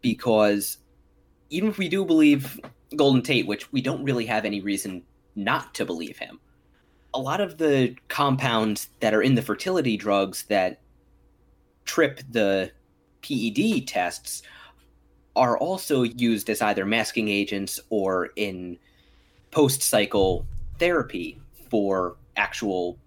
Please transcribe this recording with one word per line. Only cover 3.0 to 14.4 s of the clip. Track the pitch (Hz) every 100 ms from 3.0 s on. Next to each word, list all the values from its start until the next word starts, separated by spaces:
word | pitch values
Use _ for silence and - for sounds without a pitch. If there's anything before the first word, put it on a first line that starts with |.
| 143 131
Tate, | 120 131 101
which | 104 -
we | 135
don't | 131 123 139
really | 123 113
have | 110 107
any | 101
reason | 98 98 101 92 - _ _ -
not | 101 147 -
to | - 107
believe | 85 82 -
him, | - - _ _ _ _ _ _ _
a | 127
lot | 131 165
of | 202 156
the | 160 139 123 123 _
compounds | - 143 131 135 113 110 104 - _
that | 113
are | 107
in | 131 123
the |
fertility | 117 101 - 185 135 107
drugs | 107 101 98 92
that | - 101 92 - _ _ _ _ _ _ _ _ _ _
trip | - - 147 - -
the | 117 101 98 92 - _ _ _ _
P | - 135
E | 113
D | 104 220 180
tests | 131 - 90 - - -